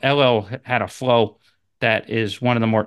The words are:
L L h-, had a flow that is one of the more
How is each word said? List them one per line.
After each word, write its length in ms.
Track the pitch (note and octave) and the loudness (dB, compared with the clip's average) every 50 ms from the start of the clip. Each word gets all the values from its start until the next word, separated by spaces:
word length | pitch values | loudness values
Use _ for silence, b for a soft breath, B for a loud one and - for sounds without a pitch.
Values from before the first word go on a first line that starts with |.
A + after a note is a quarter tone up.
| - | -2
L 180 | C3+ C#3+ C#3+ | 0 2 2
L 260 | C#3 B2 A#2+ G#2+ G2+ G2 | 2 2 2 0 -2 -6
h-, 80 | B2 - - | -10 -12 -6
had 180 | - B2 A#2 | -4 -4 -2
a 60 | G2 | -4
flow 520 | - - - B2+ B2+ A#2+ A#2 A2 G#2+ - _ _ _ _ _ _ _ _ - | -4 -8 -4 0 2 2 2 2 0 -4 _ _ _ _ _ _ _ _ -2
that 300 | A#2+ A2+ A2 G#2+ - - | 0 0 0 0 -2 -4
is 320 | A2+ A2+ A2 G2 G2 - | -4 -4 -4 -4 -6 -4
one 140 | B2 B2 A#2+ | -2 -2 0
of 40 | A#2 | 0
the 60 | A2+ | 0
more 180 | A2+ A2 A2 G#2 | 0 0 0 0